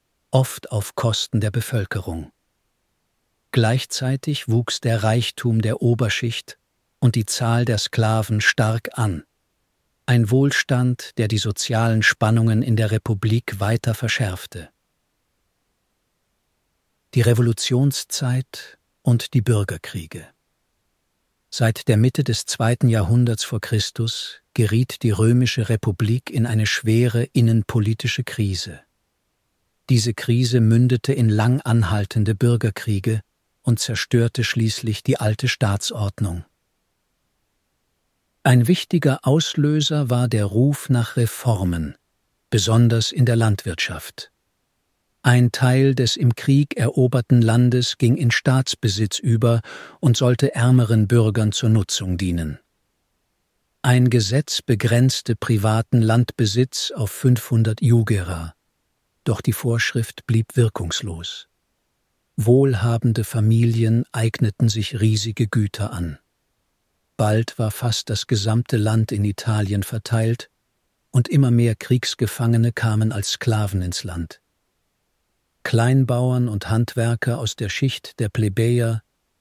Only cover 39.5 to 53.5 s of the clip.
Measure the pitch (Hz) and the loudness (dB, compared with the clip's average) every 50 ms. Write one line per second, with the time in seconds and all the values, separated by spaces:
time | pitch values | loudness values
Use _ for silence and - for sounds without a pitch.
39.5 | - 156 143 147 151 156 147 - 156 147 139 117 123 120 123 113 117 107 101 98 | -2 -2 0 0 0 0 -2 -2 -2 -2 0 0 0 0 0 0 0 -2 -2 0
40.5 | 104 113 131 147 143 - - - 123 120 113 - - 123 117 - - - - 123 | 2 2 2 2 0 -2 -2 0 0 0 0 -2 -2 -2 -2 -2 -4 -4 -2 -2
41.5 | 107 92 98 90 87 82 76 69 - _ _ _ _ _ _ _ _ _ _ - | 0 0 0 -2 -2 -2 -4 -8 -10 _ _ _ _ _ _ _ _ _ _ -2
42.5 | 113 104 101 110 110 117 120 113 117 113 - - - 156 120 120 117 113 113 110 | -2 -2 0 2 4 4 4 4 4 2 -2 -2 0 0 2 2 2 2 2 2
43.5 | 101 - - 95 82 - - - 82 76 - - _ - - _ _ _ _ _ | 0 0 -2 -8 -6 -6 -6 -6 -6 -12 -14 -16 _ -20 -20 _ _ _ _ _
44.5 | _ _ _ _ _ _ _ _ _ _ _ _ _ _ - 127 123 123 123 117 | _ _ _ _ _ _ _ _ _ _ _ _ _ _ 2 4 4 4 4 2
45.5 | - - 127 127 127 131 135 139 131 131 123 - - - 135 120 - - - 139 | 2 2 2 2 4 4 4 2 2 2 0 -2 0 2 0 0 0 0 0 2
46.5 | 135 143 143 - - 226 113 123 - 135 127 123 - 123 - - 127 120 113 113 | 2 2 2 0 -2 -2 -2 0 2 2 2 2 2 0 2 4 4 4 4 4
47.5 | 113 123 123 120 123 123 123 - - - 127 113 139 - 139 117 - - - 139 | 4 4 4 4 2 2 0 -2 -2 0 2 2 2 2 2 0 0 2 0 2
48.5 | 127 131 131 - - _ - 104 92 107 110 98 - - - 127 113 110 120 117 | 2 2 0 -2 -6 _ -2 -2 0 0 -4 -4 -4 -4 -2 0 0 2 2 2
49.5 | 117 117 - - - - - - - - - 127 113 - 131 123 123 - 143 - | 2 0 -2 -6 -18 -18 -20 -20 -12 -2 0 2 2 4 2 2 2 2 0 0
50.5 | - 123 120 127 127 127 117 104 117 107 104 98 120 117 107 110 104 113 107 107 | 2 2 4 4 6 4 4 4 2 2 2 4 4 4 4 2 2 0 0 0
51.5 | - - 117 110 110 107 92 - - - 95 92 90 85 95 90 87 85 80 76 | -2 0 0 2 2 2 2 -2 -6 -6 -4 -4 -4 -2 -2 -2 -2 -2 -4 -6
52.5 | 69 - _ _ _ _ _ _ _ _ _ _ _ _ _ _ _ _ _ _ | -8 -12 _ _ _ _ _ _ _ _ _ _ _ _ _ _ _ _ _ _